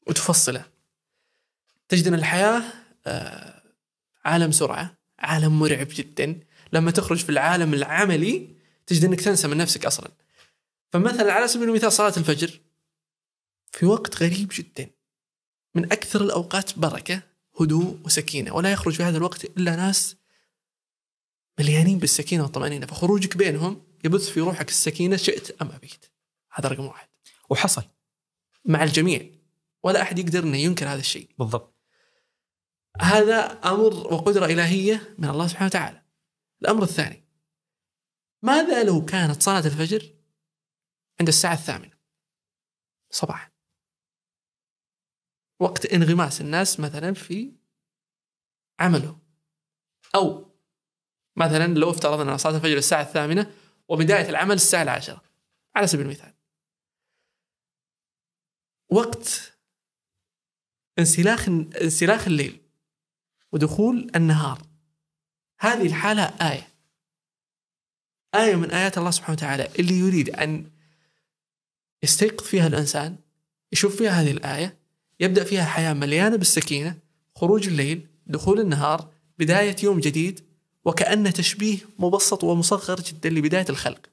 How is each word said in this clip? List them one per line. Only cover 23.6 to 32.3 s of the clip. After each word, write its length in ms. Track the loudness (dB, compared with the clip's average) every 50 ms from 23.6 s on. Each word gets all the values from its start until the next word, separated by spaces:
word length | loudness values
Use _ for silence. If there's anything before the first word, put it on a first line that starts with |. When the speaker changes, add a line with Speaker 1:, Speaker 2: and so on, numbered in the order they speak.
| -2 -4 -4 -8 -12 _ _ _ -2
Speaker 1:
يبث 260 | 0 0 0 0 -2
في 100 | -2 -2
روحك 300 | 0 0 -2 -4 -4 -2
السكينة 480 | -2 0 0 0 0 0 0 0 0 0
شئت 440 | 0 0 -2 -2 -6 -12 -12 -10
أم 100 | -10 -10
أبيت. 340 | -10 -14 -18 -20 -20 -20 -20 _ _ _ _ _ _ _ _ _
هذا 180 | -8 -6 -4 -4
رقم 160 | -4 -6 -8
واحد. 220 | -12 -14 -18 -20 _ _ _ _ -20 -20 _ _ -4
Speaker 2:
وحصل. 340 | -2 0 0 0 0 -2 -4 -8 _ _ _ _ _ _ _ _ _ _ _ _ _ _ 0
Speaker 1:
مع 180 | 0 2 2 2
الجميع. 460 | 2 2 2 2 2 0 -2 -4 -10 -18 _ _ _ _ _ _ _ _ _ -2
ولا 180 | 0 2 2
أحد 180 | 0 -2 -4 -4
يقدر 240 | -4 -2 -2 -2 0
أن 120 | -2 -2
ينكر 320 | 0 0 0 0 -2 -4 -6
هذا 120 | -6 -6
الشيء. 300 | -4 -6 -6 -6 -10 -14 _ -6
Speaker 2:
بالضبط. 340 | -4 -4 -4 -6 -6 _ _ _ _ _ _ _ _ _ _ _ _ _